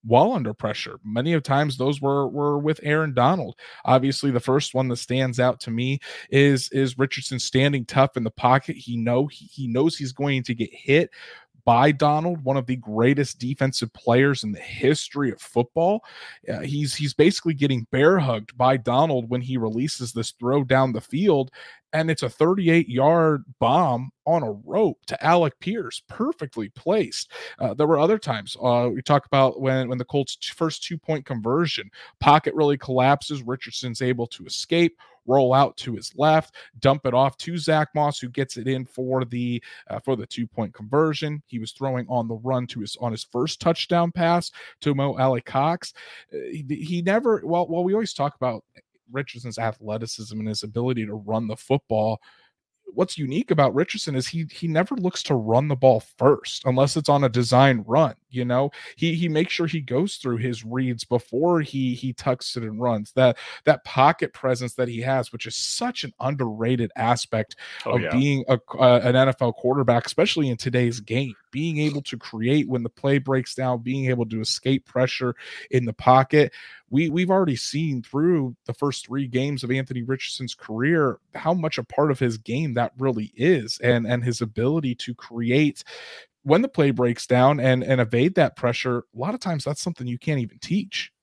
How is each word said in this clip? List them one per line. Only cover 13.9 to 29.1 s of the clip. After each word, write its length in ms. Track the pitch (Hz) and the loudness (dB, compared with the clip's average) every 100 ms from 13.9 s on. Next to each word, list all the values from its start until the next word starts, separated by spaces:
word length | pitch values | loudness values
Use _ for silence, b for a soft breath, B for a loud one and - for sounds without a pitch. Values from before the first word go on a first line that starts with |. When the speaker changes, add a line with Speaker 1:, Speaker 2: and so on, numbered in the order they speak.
Speaker 1:
players 500 | - - 123 139 135 | -4 2 4 4 2
in 80 | 107 | -4
the 80 | 101 | -8
history 720 | - - 135 151 - 143 135 | -10 0 2 2 -2 -4 -4
of 100 | - | -6
football. 600 | - 120 123 165 170 214 B B B B - | -4 -2 -2 0 0 0 B B B B -10
Uh, 60 | 98 | -8
he's, 340 | - 143 143 - | -4 -4 -4 -4
he's 180 | 147 | -4
basically 400 | - 160 196 170 | 4 4 4 -4
getting 320 | 143 143 127 113 | 0 0 0 -2
bear 260 | 127 151 190 | 4 6 6
hugged 400 | 135 113 110 120 | 2 -2 -6 0
by 180 | 127 135 | 2 2
Donald 540 | 120 123 160 131 113 | 0 2 2 0 -2
when 100 | 127 | -4
he 160 | 123 127 | -4 -4
releases 560 | 110 113 147 - 123 | -2 -2 -4 -6 -8
this 200 | 117 113 | -6 -8
throw 320 | - 120 143 | -4 0 0
down 280 | 127 131 131 | 2 2 2
the 80 | 113 | -2
field. 520 | - 143 202 147 131 B B B _ | -6 0 2 2 0 B B B _
And 160 | 156 160 | -2 0
it's 120 | 156 | -2
a 80 | 127 | -4
thirty-eight 580 | - 160 196 170 165 160 | 0 2 4 4 4 2
yard 560 | 123 139 170 160 147 120 - | 2 4 4 4 2 -4 -2
bomb 520 | 117 151 165 120 131 _ | 2 4 2 0 -6 _
on 180 | - 165 | -2 0
a 100 | 120 | -2
rope 520 | 101 123 196 202 - - | -8 -4 0 0 -2 -12
to 140 | - | -4
Alec 380 | 156 175 160 _ | 2 4 2 _
Pierce, 420 | 175 226 123 - _ | -6 -6 -8 -12 _
perfectly 640 | - 254 - 143 - 104 | -6 -4 -4 -8 -8 -8
placed. 600 | - 160 214 151 - - B B B | -6 -2 0 -2 -6 -12 B B B
Uh, 160 | 123 | -6
there 120 | 113 151 | 0 2
were 120 | 151 | 4
other 180 | 165 220 | 4 2
times, 400 | - 113 98 - | -2 -6 -6 -4
uh, 260 | 123 120 120 | 2 2 2
we 120 | 113 | -2
talk 240 | 127 | 2